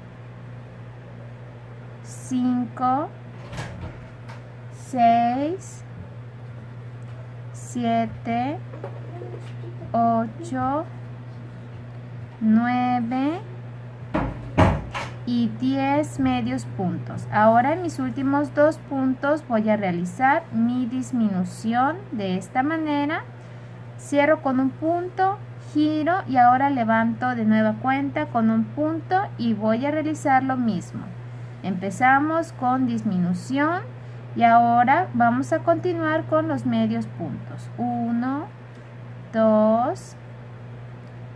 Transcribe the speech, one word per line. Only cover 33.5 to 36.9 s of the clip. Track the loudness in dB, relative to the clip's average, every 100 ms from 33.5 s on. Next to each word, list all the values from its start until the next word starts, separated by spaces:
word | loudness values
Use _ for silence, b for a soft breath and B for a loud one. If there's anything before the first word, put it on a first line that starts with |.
| 0 2 0 -4 -12 B B B 4
y |
ahora | 6 8 8 6 6 4 4
vamos | 4 4 4 0
a | 0
continuar | 2 2 2 0 2 0 2
con | 2 2
los | 0 0
medios | 2 2